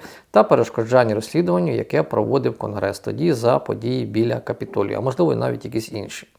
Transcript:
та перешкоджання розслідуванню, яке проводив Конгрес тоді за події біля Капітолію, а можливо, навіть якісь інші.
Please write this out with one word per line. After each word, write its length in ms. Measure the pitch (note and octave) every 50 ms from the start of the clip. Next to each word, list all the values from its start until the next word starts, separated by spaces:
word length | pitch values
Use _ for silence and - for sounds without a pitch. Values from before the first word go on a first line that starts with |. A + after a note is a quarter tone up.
| - - - - - _
та 120 | - G#3 G#3+
перешкоджання 720 | - D#3+ B2+ A#2 - - - A2+ A2+ B2 B2+ B2 A2+ G#2+
розслідуванню, 600 | G#2+ A2 - - D#3 F3 F3 F3 F3+ F3 D#3+ B2+
яке 280 | A2+ A2 - - D3 D#3
проводив 540 | - - A2+ G#2+ A2 A#2+ C#3 B2 B2 A2+ -
Конгрес 420 | - A2 G#2 G#2 G2+ G2 F#2+ -
тоді 340 | - - G#2 A2+ D#3 E3+ D3
за 260 | A#2 A2+ A#2 C3 C3+
події 460 | - - A2 G2+ A2 A#2+ B2+ C3 A#2
біля 340 | G#2+ G#2+ A2 A2+ A#2+ A#2+ A#2+
Капітолію, 580 | - - A#2 - - - - G#2+ G2+ G2+ G#2 G2+
а 40 |
можливо, 340 | A2+ C3 B2+ - F3 D#3 B2+
навіть 300 | A2+ A#2+ B2+ A#2+ A2+ -
якісь 260 | B2+ B2 A#2 A2 -
інші. 360 | A#2+ G#2+ G2+ G2+ - - - - _